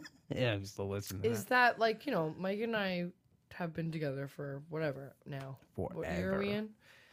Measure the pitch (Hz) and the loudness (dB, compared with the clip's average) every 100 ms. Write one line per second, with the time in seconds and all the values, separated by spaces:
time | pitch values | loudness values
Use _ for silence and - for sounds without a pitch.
0 | - - - - 123 101 98 - 98 98 | 2 -14 -4 2 2 2 -2 -4 -2 -2
1 | - 95 - 214 202 247 247 196 220 220 | -4 0 2 2 4 6 6 6 2 2
2 | 294 208 156 156 185 208 233 220 190 180 | 0 2 0 0 -2 0 0 0 0 0
3 | 175 - _ _ - - 175 160 165 160 | -2 -6 _ _ -16 -6 -4 -2 -2 0
4 | 151 135 139 - 143 139 156 156 156 135 | -2 -2 -6 -8 -8 -8 -6 -2 -2 -2
5 | 139 - - 139 135 131 - - 90 - | -8 -14 -10 -8 -8 -12 -10 -4 -4 -2
6 | 160 175 185 196 202 208 214 - - - | -2 0 2 2 2 0 -2 -8 -20 -20
7 | - | -20